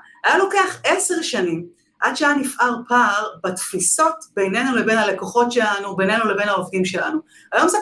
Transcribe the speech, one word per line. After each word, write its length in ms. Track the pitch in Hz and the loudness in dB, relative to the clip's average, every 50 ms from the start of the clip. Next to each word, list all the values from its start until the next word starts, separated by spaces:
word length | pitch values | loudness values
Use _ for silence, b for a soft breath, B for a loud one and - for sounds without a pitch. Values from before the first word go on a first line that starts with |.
| B B B B - | B B B B 0
היה 120 | 202 269 370 | 2 4 4
לוקח 440 | 392 392 392 403 381 381 - - - | 2 2 2 0 0 0 -2 -2 0
עשר 380 | 269 339 392 - - 359 330 | 0 2 2 0 -2 -2 -4
שנים, 440 | - - - 202 180 175 165 165 170 - - _ _ _ _ _ | -4 -2 -2 -2 -2 -2 -2 -4 -6 -10 -16 _ _ _ _ _
עד 140 | - 233 262 | -2 -2 0
שהיה 180 | - 302 285 294 | 2 2 2 2
נפער 420 | 285 269 254 - - 233 247 240 233 - - | 2 0 -2 0 0 0 0 0 -2 -2 0
פער 360 | 240 240 240 208 202 208 214 214 - 165 - | 2 4 4 2 2 0 -4 -6 -8 -6 -6
בתפיסות 720 | 185 185 185 - - - 180 185 - - - 320 320 320 320 - - _ | -6 -4 -4 -6 -6 -4 -2 0 0 2 2 2 0 0 -2 -10 -8 _
בינינו 400 | 202 196 196 196 233 247 269 254 | -2 -2 0 0 0 0 0 0
לבין 220 | 226 202 214 220 226 | 0 0 2 2 2
הלקוחות 540 | 214 202 190 185 190 185 - 240 240 240 | 2 0 0 -4 -6 -2 0 2 2 2
שלנו, 440 | 240 247 220 214 202 202 202 202 190 | 2 0 0 0 0 -2 -6 -6 -2
בינינו 300 | 175 196 196 214 226 226 | -2 0 2 2 2 0
לבין 240 | 214 196 196 202 208 | 0 0 0 0 0
העובדים 360 | 196 185 165 - - 190 185 | 0 -2 -2 -2 -2 -2 -2
שלנו. 340 | 185 185 175 160 - 311 311 b b b b b b | -2 -2 -2 -4 -2 -4 -4 b b b b b b
היום 160 | - 226 302 359 | 0 2 2 2
זה 100 | - 415 | 2 0